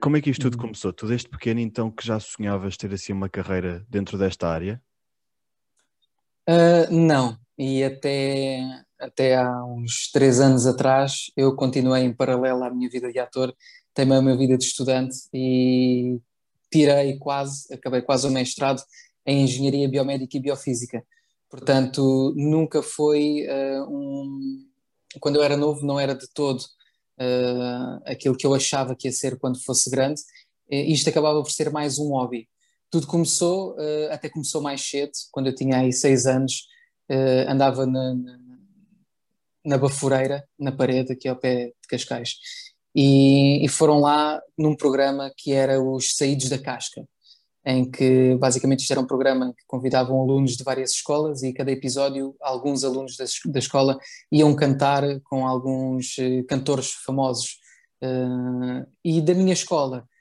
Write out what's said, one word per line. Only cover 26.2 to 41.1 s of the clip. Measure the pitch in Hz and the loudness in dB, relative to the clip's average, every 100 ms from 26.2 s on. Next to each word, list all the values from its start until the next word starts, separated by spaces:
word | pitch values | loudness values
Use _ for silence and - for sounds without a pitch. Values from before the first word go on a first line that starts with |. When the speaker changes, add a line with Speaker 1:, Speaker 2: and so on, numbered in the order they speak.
| - | -8
Speaker 2:
todo, | - 143 123 - _ _ _ _ - | -4 -2 -4 -8 _ _ _ _ -8
ah, | 127 123 123 123 123 123 127 127 - | -2 0 0 -2 -4 -6 -8 -10 -10
aquilo | 135 143 131 | -4 -2 0
que | 143 | 2
eu | |
achava | 135 - 139 131 127 | 0 0 -2 -4 -4
que | 131 | -6
ia | |
ser | - 135 131 | -4 -4 -4
quando | 131 127 | -4 -6
fosse | - 123 131 | -4 -2 0
grande. | 131 135 151 - _ _ _ - | 0 0 -2 -12 _ _ _ -6
Eh, | 139 147 | -2 0
isto | 147 160 | 0 2
acabava | 156 151 151 | 2 2 2
por | 143 | -2
ser | - 147 | -4 -4
mais | 151 147 131 | -2 -4 -4
um | 147 | -2
hobby. | 135 120 120 113 _ _ _ _ | -2 -4 -6 -12 _ _ _ _
Tudo | 170 139 | -4 0
começou, | 170 160 - 175 190 185 160 | 0 0 0 0 0 -4 -6
eh, | 151 151 151 | -4 -4 -4
até | 151 151 | -6 -10
começou | 160 143 156 | -8 -6 -4
mais | 143 139 | -4 -6
cedo, | - 139 143 - - | -6 -4 -6 -8 -10
quando | - 135 | -6 -4
eu | |
tinha | 131 135 127 | -2 0 2
aí | 131 | 2
seis | 127 143 131 123 | 2 4 4 4
anos, | 131 135 - - _ _ _ - | 2 0 -4 -10 _ _ _ -4
eh, | 135 135 127 127 | 0 2 2 2
andava | 135 135 123 131 | 2 2 2 0
na, | 131 131 | 0 -2
na, | 127 - - - 127 _ _ _ _ _ _ _ _ _ _ | -4 -8 -14 -20 -20 _ _ _ _ _ _ _ _ _ _
na | 147 139 | -2 2
bafureira, | 139 - 135 135 135 139 - - | 2 0 0 2 0 -4 -8 -8
na | 139 | -4
parede, | 139 131 127 131 | 0 0 0 -2